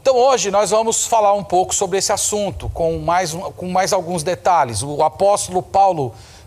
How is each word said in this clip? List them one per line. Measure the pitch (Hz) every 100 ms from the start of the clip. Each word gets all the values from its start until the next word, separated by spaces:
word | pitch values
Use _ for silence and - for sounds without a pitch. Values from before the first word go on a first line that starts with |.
Então | 269 262
hoje | 254 254 190
nós | 196 208
vamos | 214 226 214 -
falar | 226 208
um | 202
pouco | 196 180 185
sobre | - 196 190
esse | 180
assunto, | 202 - 208 208 - -
com | - 165 165
mais, | 156 175 185 165 175
com | - 180
mais | 180 185
alguns | 196 165 180
detalhes. | 151 175 - 175 135 107
O | 139 147
apóstolo | 156 - 196 202 - 180
Paulo | - 196 196 175 131 - - -